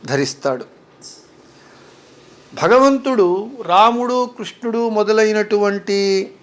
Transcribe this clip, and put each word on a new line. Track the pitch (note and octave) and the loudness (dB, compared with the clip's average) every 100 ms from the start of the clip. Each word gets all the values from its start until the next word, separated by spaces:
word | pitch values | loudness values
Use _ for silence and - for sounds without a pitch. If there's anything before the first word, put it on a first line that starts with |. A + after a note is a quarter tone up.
| A#2 | -4
ధరిస్తాడు. | C#3 C#3 - C#3 B2+ - _ _ _ - - _ _ _ _ _ - - - _ - _ _ _ - | -4 -4 -6 -6 -6 -10 _ _ _ -20 -20 _ _ _ _ _ -20 -20 -20 _ -20 _ _ _ -4
భగవంతుడు | E3 B3 C4+ C4+ C4+ B3 F3 F#3 A3 C4 | 2 4 4 2 0 2 2 0 -6 -12
రాముడు, | F3+ F3+ A3 A#3+ A#3+ B3 B3 | -2 4 4 2 -2 -2 -4
కృష్ణుడు | B3 G3+ - A#3 A3+ A#3 | -8 -14 -10 -6 -2 -2
మొదలైనటువంటి | G#3+ G#3 A3 G#3+ G#3+ G#3 G#3 G3+ G3+ G3 G3+ G3 F#3+ G#3 - | 0 0 2 2 0 0 0 0 -2 -4 -2 0 -2 -4 -14